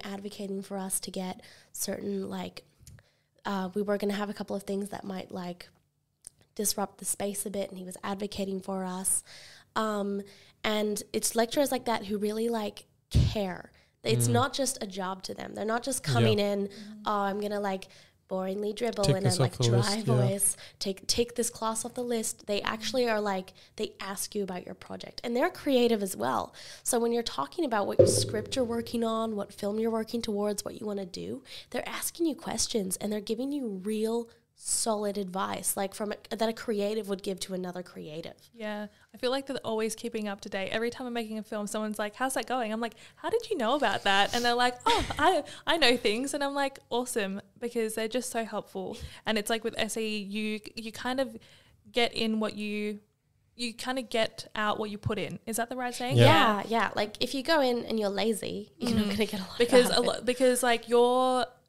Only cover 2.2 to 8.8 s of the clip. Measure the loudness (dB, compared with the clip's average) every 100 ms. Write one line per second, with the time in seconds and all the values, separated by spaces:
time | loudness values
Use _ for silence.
2.2 | -4 -6 -8 -10 -20 _ -20 -20 _ _
3.2 | _ _ -4 -2 -2 -2 0 0 0 -2
4.2 | -4 -4 -6 -6 -2 -4 -4 -8 -8 -8
5.2 | -8 -8 -8 -10 -14 _ _ _ _ _
6.2 | -20 -20 _ -2 -2 0 -4 -4 -6 -4
7.2 | -4 -4 -4 -4 -4 -6 -12 -8 -6 -4
8.2 | -4 -4 -4 -4 -4 -4